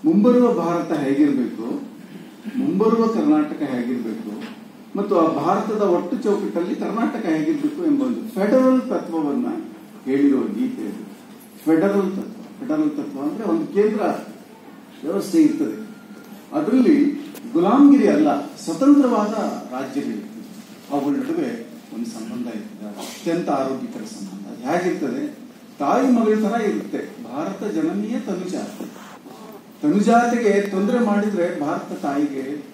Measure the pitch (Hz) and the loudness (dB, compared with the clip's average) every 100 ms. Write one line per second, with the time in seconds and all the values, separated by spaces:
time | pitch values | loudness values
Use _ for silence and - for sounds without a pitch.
0 | - 196 247 247 240 - 165 175 - 156 | 4 6 6 6 4 2 0 -2 -2 -2
1 | 139 139 147 123 110 - 113 - - - | 0 2 4 2 -2 -4 -6 -8 -8 -16
2 | - - - - 220 - 143 185 220 226 | -20 -18 -18 -14 -8 -2 0 2 2 4
3 | 226 - - 151 147 - 143 123 120 120 | 2 2 4 4 2 -4 -4 -4 -4 -4
4 | 113 110 107 104 - - - - - 190 | -4 -8 -8 -10 -12 -14 -20 -20 -10 -6
5 | 208 180 160 - 160 202 208 214 196 170 | 0 4 2 2 0 0 0 0 2 2
6 | - 220 214 190 - 165 185 - 214 190 | 0 -2 0 0 -2 -4 -4 -4 -4 -2
7 | 233 - 175 156 151 147 151 - 165 139 | -2 -2 -2 0 0 0 -2 -2 0 2
8 | 127 113 - 190 208 254 262 262 247 - | 0 -4 -6 -2 2 4 6 4 0 -6
9 | - 165 147 - - - - - - - | -4 -4 -2 -2 -4 -6 -10 -16 -20 -12
10 | 127 139 143 123 110 104 127 - 104 - | -2 2 4 2 0 -2 -4 -4 -8 -10
11 | - - - - - - 151 160 196 202 | -16 -18 -20 -20 -20 -6 2 4 4 2
12 | 185 - - - - - 131 156 151 - | 0 -4 -8 -14 -18 -12 -4 0 0 -2
13 | - 135 147 190 214 165 143 196 214 214 | -8 -6 -6 -4 -2 -2 0 2 2 2
14 | 165 - - - - - - - - - | -2 -4 -10 -18 -20 -20 -20 -20 -20 -10
15 | 143 190 - 165 151 - - - - - | -4 -4 2 4 6 4 -4 -4 -12 -16
16 | - - - - - 101 - 262 214 147 | -20 -20 -18 -20 -6 -4 2 4 6 6
17 | - - - - - 170 185 262 285 - | 4 0 -10 -14 -4 2 4 8 8 8
18 | 208 - 147 - - - - - 277 285 | 6 4 4 2 -4 -10 -8 2 6 8
19 | 254 220 208 220 - - - 127 127 143 | 6 4 0 -2 -4 -6 -10 -8 -6 -4
20 | 117 107 98 - 95 - - - - 139 | -4 -6 -8 -14 -16 -18 -20 -20 -6 -2
21 | 147 127 - 170 131 113 - - - 113 | 0 -2 -2 -2 -2 -4 -12 -18 -14 -8
22 | 117 110 113 120 120 107 - 92 104 - | -8 -8 -10 -8 -8 -8 -12 -14 -12 -12
23 | - - 170 175 147 139 135 123 - - | -12 -8 -4 -2 -2 -2 -2 -4 -8 -10
24 | 107 - 95 95 - - - 180 180 - | -12 -12 -12 -12 -14 -10 -4 -2 -2 -2
25 | 135 - 294 - - - - - - 254 | -4 -4 -8 -10 -20 -20 -20 -6 0 2
26 | 269 233 214 214 214 233 208 160 - - | 4 4 4 2 2 0 0 -2 -4 -8
27 | - - 117 131 175 196 208 160 160 196 | -8 -14 -10 -8 -6 -6 -4 -2 -2 -2
28 | 214 254 - 180 180 - - - - - | -4 -4 -4 -6 -6 -6 -8 -12 -14 -14
29 | - - - - - - - - - 196 | -20 -20 -20 -18 -18 -18 -20 -2 2 4
30 | 233 233 233 233 214 196 202 190 208 240 | 6 6 4 2 4 2 2 -2 0 2
31 | 208 208 208 180 175 156 147 180 - 170 | 2 2 0 0 -2 -2 -4 -4 -6 -8
32 | 147 143 143 135 131 151 - | -4 -2 -2 -4 -8 -10 -12